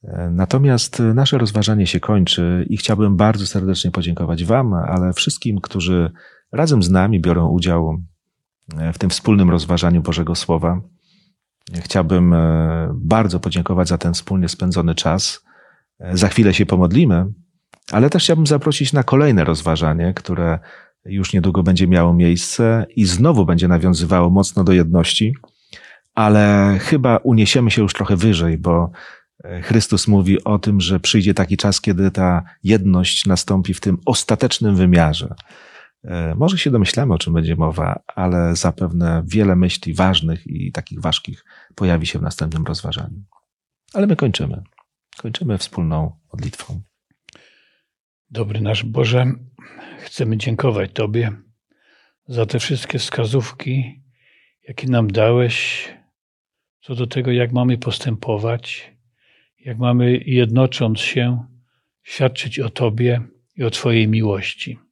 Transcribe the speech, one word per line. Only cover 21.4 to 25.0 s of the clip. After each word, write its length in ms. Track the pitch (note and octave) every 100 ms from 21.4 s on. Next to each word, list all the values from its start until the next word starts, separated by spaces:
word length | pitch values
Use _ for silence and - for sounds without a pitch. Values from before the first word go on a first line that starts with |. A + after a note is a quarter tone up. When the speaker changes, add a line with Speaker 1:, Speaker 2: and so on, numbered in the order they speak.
| F2 F#2
Speaker 1:
będzie 240 | F2 F2+ F#2
miało 280 | F2+ E2+
miejsce 720 | F2 F2 F2 - - A#2 A2+ - -
i 80 |
znowu 420 | G2 F2 C#3 C3 F2
będzie 220 | E2+ F2
nawiązywało 600 | F2 F2+ E2+ F2 F2+ F2
mocno 340 | F#2+ F#2+ -
do 80 | F#2
jedności, 640 | F2+ E2 E2+